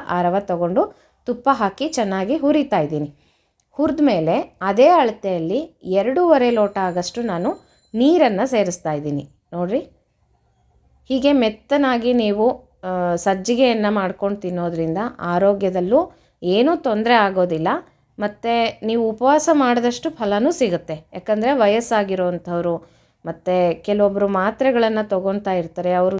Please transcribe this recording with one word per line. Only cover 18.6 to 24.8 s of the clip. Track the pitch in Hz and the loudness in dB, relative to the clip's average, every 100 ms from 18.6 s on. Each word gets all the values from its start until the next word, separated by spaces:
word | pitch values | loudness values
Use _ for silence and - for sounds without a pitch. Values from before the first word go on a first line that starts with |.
| 233 - 220 | -2 -4 -4
ನೀವು | 233 220 | -2 -2
ಉಪವಾಸ | 220 262 302 302 | 0 2 2 4
ಮಾಡಿದಷ್ಟು | 302 247 240 240 240 330 | 2 4 2 0 -2 -8
ಫಲನೂ | 302 208 202 277 | -6 -2 0 0
ಸಿಗುತ್ತೆ. | 339 226 170 - 156 - | 0 -2 -2 -6 -12 -12
ಯಾಕಂದರೆ | 180 196 214 233 | -12 -4 0 0
ವಯಸ್ಸಾಗಿರೋವಂಥವ್ರು | 277 208 220 233 220 196 185 180 175 175 175 170 170 - _ _ _ 165 | 2 4 2 0 -2 0 -2 -2 -4 -6 -4 -2 -4 -8 _ _ _ -12
ಮತ್ತು | 165 - 180 175 165 | -8 -2 0 0 -2
ಕೆಲವೊಬ್ಬರು | - 208 202 196 202 | -2 2 2 2 0
ಮಾತ್ರೆಗಳನ್ನು | 196 196 226 262 240 | 0 -2 0 0 2